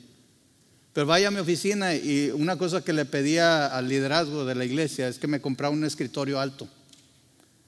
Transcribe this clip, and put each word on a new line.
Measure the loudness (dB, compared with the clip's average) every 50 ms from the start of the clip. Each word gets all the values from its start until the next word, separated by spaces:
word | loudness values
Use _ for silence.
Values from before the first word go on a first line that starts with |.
| -20 -20 -20 _ _ _ _ _ _ _ _ _ _ _ _ _ _ _
Pero | -4 -2 2
vaya | 4 4 4 4 4
a |
mi | 2 0
oficina | 0 0 0 0 0 0 0 0 0 0 0
y | 0 0 0 0 2 2 0
una | 0 0 0 0 0 0
cosa | -2 -2 -2 -2 -2
que | 0 0
le | 0 0
pedía | 0 0 0 0 2 4 4 6 6 6 4 2 0
al | -2 -2 -2 0
liderazgo | 0 0 0 2 2 2 0 0 -2 -4 -4
de | -2 -2
la | -2 -2
iglesia | -2 -2 -2 -2 -2 -2 -4 -4 -4
es | -4 -4
que | -4 -2
me | -2 -2
comprara | -2 -4 -4 -2 -2 -2
un | 0 0 -2
escritorio | -2 -2 -4 -6 -6 -4 -4 -4 -2 -2 -2
alto, | -2 -4 -4 -8 -14 -16 -18 -20 -20 -20 -20 -20 -20 _ _ _ _ _ _ -20 -20 _ _ _ _